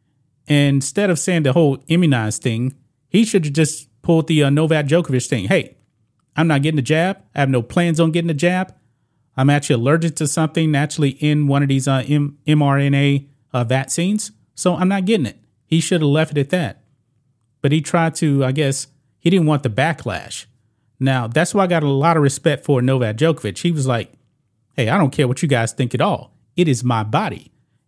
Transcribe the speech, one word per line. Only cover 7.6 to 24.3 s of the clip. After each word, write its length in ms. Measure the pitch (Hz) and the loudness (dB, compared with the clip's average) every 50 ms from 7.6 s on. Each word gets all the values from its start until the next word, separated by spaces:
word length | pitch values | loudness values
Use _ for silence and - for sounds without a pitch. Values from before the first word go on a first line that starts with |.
plans 360 | 120 - - 180 175 170 160 156 | -2 -2 -2 0 0 0 0 0
on 120 | 170 165 | 0 0
getting 180 | 156 170 170 170 | 0 -2 -2 -2
the 60 | 156 | -2
jab. 400 | 139 175 175 185 185 190 - - _ _ _ _ _ _ _ _ _ _ _ - | 0 0 0 0 -2 -4 -6 -10 _ _ _ _ _ _ _ _ _ _ _ -2
I'm 120 | - 131 143 | 0 2 2
actually 260 | 143 147 - - 143 | 2 2 2 0 0
allergic 420 | 117 117 139 151 165 165 165 - | 0 2 2 2 2 0 -2 -4
to 100 | - 156 | -4 -4
something 440 | 143 - 170 160 151 - 165 160 156 | -4 -2 -2 -2 -2 -2 0 0 0
naturally 400 | 151 139 151 147 - - 151 139 | 0 0 -2 -2 -2 -2 -2 -2
in 360 | 135 - 151 151 151 151 147 | -2 -2 -2 0 0 2 2
one 160 | 139 139 139 | 2 2 2
of 60 | 143 139 | 2 2
these, 200 | 135 135 127 139 | 0 0 0 0
uh, 140 | 135 131 120 | 0 0 0
M-, 300 | - 147 147 147 143 - _ - | 0 0 0 0 -2 -6 _ -2
M 160 | - 151 151 | 0 2 2
R 160 | 147 139 139 139 | 2 2 2 2
N 160 | 139 143 143 | 2 0 2
A, 320 | 139 143 143 139 139 139 - _ _ _ _ - | 2 2 2 0 0 -4 -8 _ _ _ _ -4
uh, 100 | 123 120 | -4 -2
vaccines, 680 | 113 127 131 135 - - - 175 185 208 208 - - - _ _ _ _ | 0 -2 -2 -2 -4 -4 -4 -2 -2 -2 -4 -6 -8 -16 _ _ _ _
so 200 | - - 185 175 | -4 -2 -2 0
I'm 140 | - 185 185 | 0 0 0
not 160 | 196 196 185 | 0 0 0
getting 220 | 190 233 202 135 | 0 0 0 -2
it." 120 | 101 - _ _ _ _ _ _ | -4 -8 _ _ _ _ _ _
He 160 | - 156 165 | 0 0 0
should 200 | 160 - 185 170 | 2 2 0 0
have 100 | 156 143 | 2 2
left 220 | 139 156 156 - | 2 2 0 0
it 60 | 151 147 | -2 -4
at 120 | 135 - | -2 -2
that. 320 | - 180 165 - - _ _ _ _ _ _ _ _ _ _ _ _ _ _ _ _ _ | -2 -4 -4 -4 -8 _ _ _ _ _ _ _ _ _ _ _ _ _ _ _ _ _
But 100 | - 135 | -2 0
he 80 | 147 160 | 0 0
tried 340 | 147 - - 175 165 165 160 | -2 0 0 0 0 0 -2
to, 280 | - 170 151 139 139 135 | -2 -2 0 0 0 0
I 80 | 131 | 0
guess, 360 | 131 151 151 135 135 - - - _ _ _ _ _ _ | 0 -2 -2 -2 -2 -4 -8 -14 _ _ _ _ _ _
he 120 | - 170 | 0 2
didn't 160 | 190 185 160 | 2 2 2
want 160 | 151 151 139 | 2 2 0
the 80 | - 127 | 0 -2
backlash. 760 | 104 113 139 165 156 - - 117 90 80 - - - - - _ _ _ _ _ _ _ _ _ _ - | -2 0 -2 -2 -2 -4 -6 -8 -8 -8 -10 -12 -16 -16 -16 _ _ _ _ _ _ _ _ _ _ -4
Now, 260 | 131 135 131 127 120 | -2 0 0 0 -2
that's 280 | 113 117 151 175 - - | -2 0 0 0 0 2
why 100 | 202 190 | 0 2
I 20 | |
got 160 | 175 180 165 | 2 2 0
a 60 | 151 143 | 0 0
lot 280 | 139 135 143 170 165 | 0 2 2 2 2
of 60 | 165 | 4
respect 420 | 147 139 139 - - 160 147 - - | 2 0 0 0 -2 -2 -2 -2 0
for 160 | - 143 123 | 0 0 2
Novak 360 | 123 127 135 127 120 107 107 | 2 2 0 0 0 -2 -2
Djokovic. 420 | 110 151 165 151 - - 104 95 - | 0 0 0 0 0 -4 -8 -6 -4
He 140 | - 175 | -2 -2
was 140 | 170 151 135 | -2 0 0
like, 260 | 131 123 113 - - _ _ _ _ | 0 -2 -2 -4 -8 _ _ _ _